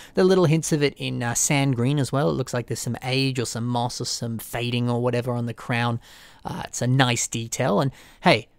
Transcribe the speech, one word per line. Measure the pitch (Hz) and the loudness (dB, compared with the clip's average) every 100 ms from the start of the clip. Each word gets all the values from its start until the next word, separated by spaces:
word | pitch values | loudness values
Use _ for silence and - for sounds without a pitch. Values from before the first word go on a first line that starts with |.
| - - | -4 2
the | |
little | 185 185 165 | 4 6 4
hints | 160 - | 4 2
of | 156 | 0
it | 143 - | 0 -2
in, | 131 127 | -6 -4
uh, | 120 120 | -2 -2
sand | - 143 139 117 | 0 2 2 2
green | 120 147 | 2 2
as | 127 | 0
well. | 135 160 | 0 0
It | |
looks | 139 127 | 0 -2
like | 123 120 | -4 -4
there's | 113 | -6
some | - 117 | -6 -6
age | 127 131 135 127 | -2 0 0 0
or | 113 | -4
some | 117 120 | -4 -2
moss | 123 120 - | -2 -2 -4
or | 120 | -6
some | - 117 113 | -6 -6 -8
fading | - 120 120 120 120 | -8 -6 -2 0 0
or | 120 | 0
whatever | 123 123 123 | 0 0 -2
on | 120 117 | -4 -4
the | |
crown. | 113 - 120 120 117 - - - - | -6 -4 -2 0 -2 -8 -20 -20 -14
Uh, | - - - | -10 -10 -8
it's | - | -4
a | 123 | 2
nice | 131 127 120 - | 4 4 0 -2
detail, | 120 113 - 127 202 | -6 -6 -2 0 2
and | 135 - - - | 0 -4 -16 0
hey, | 185 120 - | 4 4 2